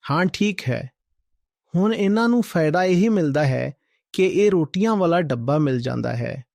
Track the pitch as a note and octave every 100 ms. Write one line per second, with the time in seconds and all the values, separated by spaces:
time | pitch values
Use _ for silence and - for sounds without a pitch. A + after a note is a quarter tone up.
0 | - D3 F#3 - G#3 F#3 - A#2+ C3 _
1 | _ _ _ _ _ _ _ E3+ G3+ G#3+
2 | G3 G#3+ A#3 A#3+ A3 F3 D#3 E3+ F#3 F3+
3 | A3 G#3+ D#3 C#3 D3 B2+ C3 C#3 _ _
4 | _ - F#3 - G#3 F#3 D3+ F#3 A3 G#3+
5 | F3 E3+ D#3+ B2 A#2 D3+ D3 B2+ B2 B2
6 | A#2+ A#2+ A#2 C3+ -